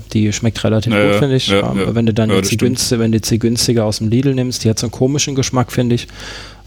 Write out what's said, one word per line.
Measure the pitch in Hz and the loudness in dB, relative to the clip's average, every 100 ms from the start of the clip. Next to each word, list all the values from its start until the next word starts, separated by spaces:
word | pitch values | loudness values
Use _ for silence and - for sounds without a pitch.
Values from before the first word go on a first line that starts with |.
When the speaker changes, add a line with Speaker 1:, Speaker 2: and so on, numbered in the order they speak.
| - | -4
Speaker 1:
die | 113 107 | 0 0
schmeckt | 104 117 - 107 | 0 -2 -2 0
relativ | 110 107 | 0 2
Speaker 2:
Ja, | 104 104 | 2 2
Speaker 1:
gut, | |
Speaker 2:
ja, | 101 | 2
Speaker 1:
finde | 143 131 | 2 2
ich. | - | 2
Speaker 2:
ja, | 98 - | 0 2
Speaker 1:
Ähm, | 98 | 0
Speaker 2:
ja. | 90 110 | 0 0
Speaker 1:
wenn | 113 | 0
du | |
dann | 110 110 | 2 2
Speaker 2:
Ja, | 98 | 2
Speaker 1:
jetzt | 95 | 0
Speaker 2:
das | |
Speaker 1:
die | 107 | 0
Speaker 2:
stimmt. | 123 123 | 0 0
Speaker 1:
günsti-, | - 117 | -2 0
wenn | 113 | 2
du | 110 | 0
jetzt | - | 0
die | 113 | 0
günstige | 113 120 - 117 107 | 0 0 0 2 2
aus | 104 | 0
dem | 110 | 0
Lidl | 117 139 131 | 2 2 0
nimmst, | 127 123 113 | -2 0 0
die | |
hat | 110 | 0
so | 120 | -2
einen | |
komischen | - 127 143 - 135 | 0 0 0 -2 -2
Geschmack, | 127 127 123 | -2 0 -2
finde | - 123 120 | 0 0 0
ich. | - - - - - - | -2 -14 -14 -14 -16 -20